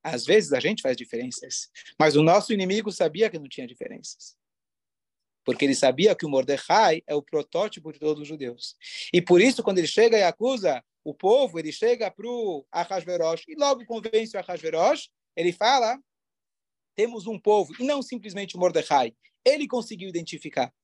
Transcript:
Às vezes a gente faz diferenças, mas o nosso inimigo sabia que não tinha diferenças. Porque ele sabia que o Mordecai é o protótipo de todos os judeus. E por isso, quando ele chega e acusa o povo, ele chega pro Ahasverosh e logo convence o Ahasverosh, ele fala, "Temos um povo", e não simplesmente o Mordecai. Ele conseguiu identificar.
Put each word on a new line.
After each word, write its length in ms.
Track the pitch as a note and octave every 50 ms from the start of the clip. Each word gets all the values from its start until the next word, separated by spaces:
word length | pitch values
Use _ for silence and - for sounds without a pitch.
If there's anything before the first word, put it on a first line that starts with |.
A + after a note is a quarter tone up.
Às 240 | - D#3+ D#3+ A#2+ -
vezes 260 | - F#3 G#3+ F#3 C#3+
a 80 | C#3+ B2
gente 220 | C3 E3 A3 -
faz 160 | - C3+ B2
diferenças, 720 | A#2+ A#2+ _ - A#2 B2 B2+ - - - C3 - - - _ _ - - - _ -
mas 160 | D#3 D#3 D3
o 80 | D3 D#3
nosso 280 | D#3+ F3 G#3 - -
inimigo 400 | A3+ G3 F#3+ F3+ G3 A3 G3+ G#3
sabia 380 | F3+ - F#3+ D#3 D3 F3+ A3 G#3+
que 80 | F3
não 100 | D#3+ C#3+
tinha 200 | C3 - - C3
diferenças. 680 | A#2+ B2+ _ - - - - - - - _ - - _ _ _ _ _ _ _ _ _ _ _ _ _ _ _ _ _ _ _ _ _ _ _
Porque 200 | - B2 - C#3+
ele 100 | C#3 C3+
sabia 400 | - - C3 B2+ C3 F#3 G#3+ F3+
que 100 | - -
o 40 | D3+
Mordecai 720 | C#3 C3+ B2+ C3 C#3 C3+ - - E3+ G#3+ A3 F3+ D#3+ - _
é 80 | - D3+
o 80 | D3
protótipo 680 | C#3+ _ - D3+ C#3+ _ - E3+ G#3 G#3+ - F3+ D3 D#3+
de 80 | C#3+ _
todos 220 | D#3 D#3 D3+ D3+
os 60 | D3
judeus. 480 | C#3+ D#3 D3 C3+ A#2+ A#2+ _ - - - _ - - - - - - -
E 80 | F3+
por 200 | F3 - F3+ F3+
isso, 200 | G#3 C4+ B3 -
quando 160 | - G#3 G3
ele 100 | F3+ D#3+
chega 300 | D3+ - G#3+ A3+ A#3 A3+
e 60 | G#3+ F#3+
acusa 600 | E3+ D#3 _ G#3+ B3+ C4+ A#3 F#3+ E3 - - _ _ _ _ _
o 100 | D3+ D3
povo, 460 | _ - F#3+ A3+ C#4 C#4 G#3+ E3 E3
ele 120 | D#3 D#3
chega 380 | C#3+ - A3 A#3 B3 A3+ A3 F#3
pro 560 | _ - G#3 A#3 B3 A#3+ A3+ G3+ E3+ C#3+ - _
Ahasverosh 720 | - E3+ E3+ - F#3+ F#3 D#3+ F3 F3+ E3+ D#3+ D#3+ E3 - -
e 80 | E4+ D#4
logo 300 | D#4 C#4+ C#4+ C4+ A#3+ A#3
convence 500 | - A3+ A3+ F#3+ A3+ A3 A3 A3+ A3 -
o 40 | G3
Ahasverosh, 680 | F3+ - F3+ D#3 D#3 D#3+ D#3+ D#3+ F3 B3 D#4+ C#4+ - _ _ _ _ _ _
ele 160 | - E3+ F3
fala, 500 | E3+ _ G#3 A#3 C#4 C4+ A#3 G#3+ B3+ C#4 _ _ _ _ _ _ _ _ _ _ _ _ _ _ _ _ _ _ _
"Temos 320 | - G#3+ A#3+ A#3+ A3 E3+
um 100 | A3+ A3
povo", 360 | F3 _ G#3 G#3 G#3 F3+ C#3 -
e 60 | - B3
não 180 | C#4 D4 C#4
simplesmente 540 | B3+ - B3+ A3+ F#3+ G#3+ E3+ G3+ G3+ F#3 -
o 40 | F3+
Mordecai. 540 | F3+ F3+ D#3+ D#3+ D3 - D3+ C#3 B2+ A2+ _ _ _ _ _ _ _
Ele 240 | B3+ D4 D4+ D4
conseguiu 400 | - - A#3+ A3 - A3 F3 F#3+
identificar. 680 | F#3+ E3+ E3+ E3 - - D3 - D3+ - C#3+ B2 A#2+ _ _